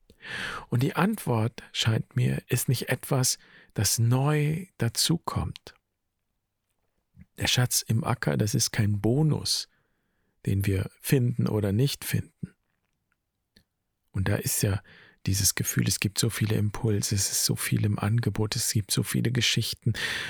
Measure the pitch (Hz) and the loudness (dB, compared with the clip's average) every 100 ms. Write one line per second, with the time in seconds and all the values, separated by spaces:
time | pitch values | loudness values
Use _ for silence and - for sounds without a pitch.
0 | - - - - - - - 120 139 - | -20 -18 -12 -8 -8 -8 -4 0 0 2
1 | 190 220 - 113 110 - - - - 110 | 0 0 -2 0 0 -4 -8 -2 0 0
2 | - - 127 135 - 120 - 120 - 131 | -2 -2 0 -2 -2 -2 0 -2 -2 -4
3 | - 135 127 - - - - - 104 - | 0 0 0 -2 -8 -20 -8 -2 0 2
4 | 117 127 139 151 147 160 185 - 117 - | 4 4 4 2 2 -2 -6 -2 -2 2
5 | - 165 - - 80 - - - _ _ | 2 0 -2 -4 -4 -6 -16 -20 _ _
6 | _ _ _ _ _ _ _ _ _ _ | _ _ _ _ _ _ _ _ _ _
7 | _ - - - 113 - 123 - - 113 | _ -20 -18 -6 0 2 2 0 0 0
8 | - 117 - 143 107 123 - - 104 104 | 0 -2 0 0 0 0 0 0 0 2
9 | 110 131 156 135 - - - _ _ _ | 2 2 2 0 -2 -4 -6 _ _ _
10 | _ _ _ _ - 98 98 95 101 - | _ _ _ _ -2 0 2 0 -2 -8
11 | - 139 120 120 117 107 101 101 139 - | 0 2 4 2 0 0 2 2 2 -2
12 | - - - _ - _ _ _ _ _ | -4 -4 -4 _ -16 _ _ _ _ _
13 | _ _ _ _ _ _ _ _ _ _ | _ _ _ _ _ _ _ _ _ _
14 | _ 98 95 104 123 - 110 95 - - | _ -4 0 0 -2 0 0 -2 -6 -20
15 | - _ - 98 98 - - - 110 - | -20 _ -2 0 0 0 0 0 0 0
16 | 104 - 117 - 107 110 104 - 113 104 | -2 0 -2 0 0 0 0 0 0 0
17 | - 101 - - - 117 - 120 107 101 | 0 0 0 0 -2 -2 0 0 2 0
18 | 101 117 110 98 107 120 - 113 - - | 0 2 0 0 -2 -2 -2 -2 0 -2
19 | - 127 120 123 - - 110 - - 107 | 0 0 0 0 0 0 -2 -2 -2 -2
20 | - - | -2 -6